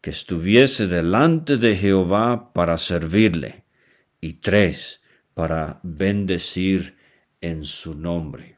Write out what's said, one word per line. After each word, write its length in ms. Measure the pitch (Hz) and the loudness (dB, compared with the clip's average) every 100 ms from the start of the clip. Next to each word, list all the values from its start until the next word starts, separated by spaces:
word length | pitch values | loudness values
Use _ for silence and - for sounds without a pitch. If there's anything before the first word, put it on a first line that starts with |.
que 100 | - | -10
estuviese 760 | 78 - 87 85 113 131 - 101 | -10 -6 -4 4 6 6 4 0
delante 680 | 87 82 104 156 165 156 135 | 0 2 4 4 2 0 2
de 200 | 117 98 | 2 2
Jehová 760 | 98 95 90 101 117 120 - | 2 2 2 0 0 -2 -4
para 240 | - 85 82 | -2 0 0
servirle. 840 | - 87 80 92 110 85 62 - _ _ _ _ _ _ | -2 -4 0 2 4 2 -6 -14 _ _ _ _ _ _
Y 140 | 80 | -12
tres, 680 | 78 - 101 95 69 - - _ _ _ | -8 0 4 4 0 -12 -16 _ _ _
para 460 | - 82 80 78 - | -6 -2 -2 -4 -8
bendecir 1120 | 90 78 95 101 95 87 - - 92 95 - _ _ _ _ _ | -12 -2 0 0 -2 -2 -4 -2 0 0 -2 _ _ _ _ _
en 240 | 85 82 | -8 -8
su 300 | 76 - 82 | -8 -12 -12
nombre. 600 | 76 82 85 78 64 - | -10 -4 -4 -6 -12 -18